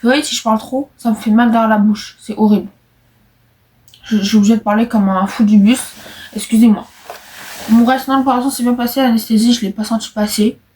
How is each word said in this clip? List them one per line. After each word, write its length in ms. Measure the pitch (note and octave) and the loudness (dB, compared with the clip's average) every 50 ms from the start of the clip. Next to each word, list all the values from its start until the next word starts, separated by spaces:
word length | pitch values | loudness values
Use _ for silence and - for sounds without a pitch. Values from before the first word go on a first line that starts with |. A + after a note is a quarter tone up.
Vous 60 | - A#3 | 2 2
voyez, 140 | B3+ D4 | 0 0
si 120 | D4+ - - | -2 -4 -8
je 80 | - | -6
parle 160 | - A#3 A3 A3 | -2 -2 -2 -2
trop, 300 | - - - C4 C#4+ - _ | -4 -6 -8 -8 -8 -8 _
ça 140 | _ - A#3+ | _ -4 -4
me 40 | G#3+ | -4
fait 160 | - - A3+ | -2 -2 0
mal 200 | G#3+ A3+ A#3+ A#3 | 2 2 2 2
derrière 180 | A3 A#3 A3+ A3 | 2 0 2 2
la 100 | A3 G#3 | 2 2
bouche, 380 | G3+ G#3+ G#3 - - - - _ | 2 2 0 -2 -6 -18 -20 _
c'est 140 | - - G#3+ | -14 -14 -4
horrible. 320 | - G#3+ G#3+ G#3 F#3+ - - _ _ _ _ _ _ _ _ _ _ _ _ _ _ _ _ _ _ _ _ _ _ _ _ _ _ | 0 2 2 2 2 0 -6 _ _ _ _ _ _ _ _ _ _ _ _ _ _ _ _ _ _ _ _ _ _ _ _ _ _
Je, 140 | _ - A#3 | _ -4 -2
je 60 | G3+ | -2
suis 140 | F#3+ G3+ A3 | -2 2 2
obligée 200 | A3 G3+ G3+ A3+ | 2 4 4 2
de 60 | G#3+ | 0
parler 260 | - G#3 G#3 A3 A#3 A#3 | 0 -2 0 0 0 0
comme 200 | - A3 G3+ F#3+ | 0 0 0 0
un 180 | F#3+ F#3 F#3+ | 0 0 -2
fou 180 | G3 - - A#3 | -4 -2 0 2
du 140 | G#3 G#3+ G#3 | 4 4 4
bus, 220 | G3 G#3 B3+ C4 - - - - - - - - - - - | 6 4 2 0 -2 -12 -16 -20 -20 -20 -20 -20 -20 -14 -12
excusez-moi. 520 | A3 G#3 - A3+ A3 A3+ A#3 B3+ - - - _ - - - - - - - - - - - - - - - | -12 -8 -2 2 4 4 4 4 2 -2 -14 _ -20 -20 -20 -20 -20 -20 -20 -20 -20 -20 -20 -18 -16 -2 2
Mon 160 | A3 A3+ A#3+ | 2 4 4
reste, 240 | A#3 C4 C4 B3+ - | 4 2 -2 -2 -2
non, 100 | C4+ C4+ | -2 0
l'opération 320 | C4 C#4 B3+ B3 B3 C#4 | 0 0 -2 0 -2 -4
s'est 120 | C4+ - | -4 -2
bien 120 | A#3+ A#3+ B3 | -2 -2 -2
passée, 260 | A#3+ A#3+ A#3+ - C#4 | -2 -4 -4 -2 0
l'anesthésie, 520 | C4+ B3+ A3+ A3+ G#3+ - A3+ G#3+ G#3+ A#3+ | 0 2 0 0 0 0 0 2 2 2
je 80 | A#3+ A#3+ | 2 0
l'ai 120 | - G3 | -2 -6
pas 120 | - - G#3+ | -6 -6 -6
senti 260 | - A#3 A3 - - | -4 -4 -6 -6 -6
passer. 480 | _ A3 G#3 G#3 - - G#3 G#3+ G#3 _ _ _ _ | _ -4 -4 -4 -2 0 0 -2 -2 _ _ _ _